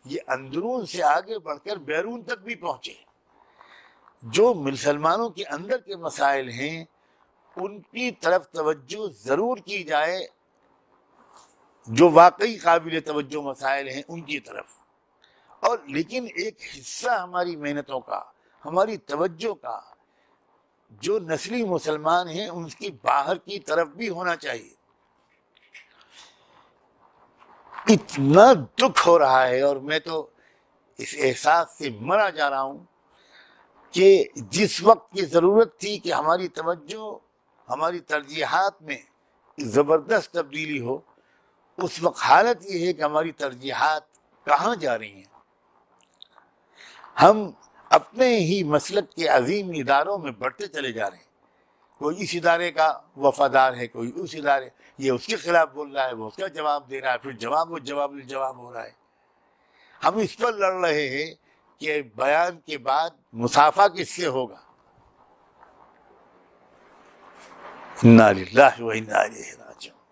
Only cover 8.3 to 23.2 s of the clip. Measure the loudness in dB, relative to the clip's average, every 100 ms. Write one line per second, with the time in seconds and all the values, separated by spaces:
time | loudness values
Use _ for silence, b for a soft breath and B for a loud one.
8.3 | 0 0 -6 -4 -4 -8 -12 -12 -12 -4
9.3 | -2 -2 -4 -8 -10 -4 -2 -2 -4 -10
10.3 | _ _ _ _ _ _ _ _ _ _
11.3 | -20 _ _ _ _ -8 4 6 10 8
12.3 | 8 -4 -2 2 2 0 -8 -4 -6 -4
13.3 | -8 -8 -6 -4 -4 -6 -12 -14 -16 -10
14.3 | -10 -10 -16 -16 -20 _ _ _ _ b
15.3 | b b b -2 -2 -6 -8 -6 -8 -8
16.3 | -10 -10 -12 -20 -18 -16 -8 -4 -4 -4
17.3 | -4 -4 -6 -6 -8 -6 -10 -8 -10 -10
18.3 | _ _ _ -6 -2 -2 -2 _ -4 -4
19.3 | -4 -8 -8 -12 -14 -16 _ _ _ _
20.3 | _ _ _ _ _ _ -12 -4 -4 -2
21.3 | -6 -4 -4 -2 -2 -2 -4 0 0 0
22.3 | -8 -8 -10 -14 -12 -14 -6 0 0